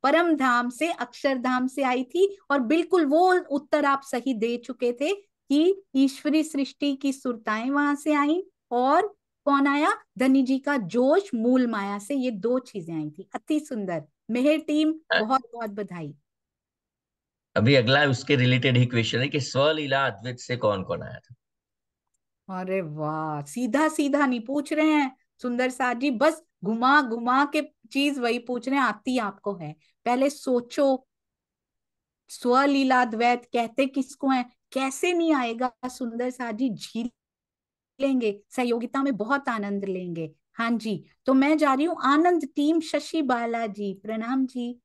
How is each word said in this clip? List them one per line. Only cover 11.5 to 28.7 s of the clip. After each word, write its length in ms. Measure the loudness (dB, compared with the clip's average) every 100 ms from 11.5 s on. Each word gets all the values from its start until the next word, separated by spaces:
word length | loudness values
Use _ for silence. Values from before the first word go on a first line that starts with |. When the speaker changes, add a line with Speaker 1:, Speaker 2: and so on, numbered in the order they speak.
| 2 2
Speaker 1:
माया 320 | -2 -4 -8
से, 160 | -4 -4
ये 160 | -2
दो 280 | -2 -2 -2
चीजें 340 | -4 -12 -8 -6
आई 140 | -6
थी। 200 | -10 -14 -14
अति 240 | _ -4
सुंदर। 440 | -2 -8 -4 -6 -8 _ -6
मेहर 260 | 0 2 2
टीम, 360 | 0 0 0 -2 _
Speaker 2:
हाँ। 80 | -2
Speaker 1:
बहुत 200 | 2 -2 -2
बहुत 160 | -10 -10
बधाई। 440 | -8 -10 -10 -12 -14 _ _ _ _ _ _ _ _ _ _ _ _ _ 0
Speaker 2:
अभी 200 | 6 6
अगला 300 | 6 4 4
उसके 300 | 0 0 2
रिलेटेड 420 | 4 2 4 2
ही 80 | 2
क्वेश्चन 340 | 0 -2 -2
है 80 | -2
कि 120 | -4
स्वलीला 680 | -4 0 0 0 -2 0 -2
अद्वैत 340 | -4 -12 -12
से 180 | -8 -2
कौन 260 | 0 -2
कौन 200 | -4 -8
आया 160 | -8 -16
था? 160 | _ -20 _ _ _ _ _ _ _ _ _ _ -12
Speaker 1:
अरे 320 | -10 -4 -4
वाह, 600 | -4 -6 -6 -4 -4 -6
सीधा 460 | -8 -6 -2 0 0
सीधा 380 | 0 0 2 2
नहीं 140 | 0
पूछ 340 | -4 -6 -2
रहे 180 | 0 2
हैं 240 | 2 0 -4 _ _
सुंदर 280 | -6 -2 -2
साथ 260 | -2 -4 0
जी, 160 | -2
बस 300 | 2 2 2 _ _
घुमा 380 | -4 0 4 4
घुमा 440 | 2 -4 0 2 2
के 160 | 0 -4 _ -8
चीज 280 | -2 0 0
वही 200 | -2 -2
पूछ 280 | -4 -6
रहे 100 | -2